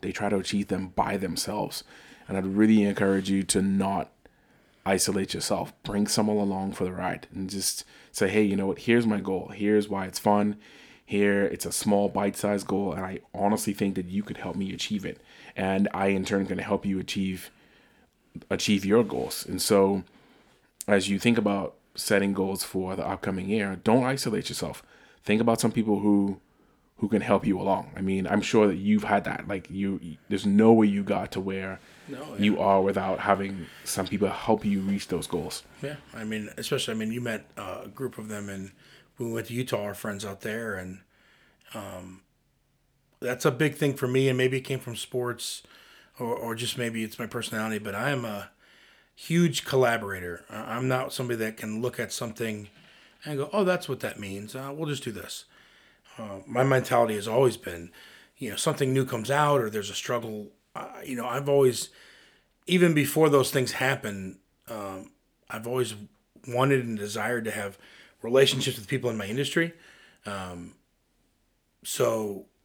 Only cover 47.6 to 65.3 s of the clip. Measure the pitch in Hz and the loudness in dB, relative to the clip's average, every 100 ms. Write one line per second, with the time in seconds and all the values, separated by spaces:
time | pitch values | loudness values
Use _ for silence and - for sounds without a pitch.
47.6 | 110 107 104 98 127 139 117 104 98 _ | -4 -4 -4 -4 -2 -2 -4 -8 -12 _
48.6 | _ _ _ _ _ - - 165 170 - | _ _ _ _ _ -14 0 4 4 2
49.6 | - 135 123 - 98 95 87 85 - 107 | 0 2 4 2 -4 -8 -8 -10 -12 -12
50.6 | 110 120 131 127 127 - 123 117 110 110 | -8 -4 -2 -2 -4 -6 -4 -4 -4 -6
51.6 | 110 107 120 - 113 - 117 107 113 107 | -8 -4 -4 -4 -6 -6 -8 -6 -6 -6
52.6 | 98 - - - - _ 151 143 147 208 | -12 -20 -20 -20 -20 _ -8 -6 -4 0
53.6 | 185 180 - 131 120 - 101 98 107 127 | 0 0 -2 -6 -6 -8 -10 -10 -10 -12
54.6 | 135 147 156 143 127 98 - - - _ | -10 -6 -6 -4 -6 -10 -10 -14 -16 _
55.6 | _ _ _ _ _ - 110 98 - 120 | _ _ _ _ _ -14 -12 -12 -4 2
56.6 | 135 131 123 123 117 107 101 113 131 104 | 4 4 4 4 4 0 0 4 4 2
57.6 | - 85 85 - - - - - 120 98 | -8 -12 -12 -18 -20 -20 -20 -12 -8 -4
58.6 | - - 135 131 131 120 107 143 147 143 | -2 0 2 2 0 -2 -2 2 4 4
59.6 | 113 107 98 95 - 123 113 107 101 _ | 2 -4 -6 -6 -4 -4 -4 -10 -12 _
60.6 | _ - - - 147 123 120 123 139 143 | _ -14 -14 -12 -10 -8 -4 -4 2 6
61.6 | 131 110 - - - - - _ _ _ | 6 4 -6 -12 -20 -20 -20 _ _ _
62.6 | - 180 175 151 139 156 156 143 123 139 | 0 4 6 4 2 4 6 6 4 2
63.6 | 123 - 127 135 110 98 95 92 _ _ | 0 0 0 0 -4 -8 -10 -12 _ _
64.6 | - 113 101 95 - _ _ | -14 -10 -10 -12 -14 _ _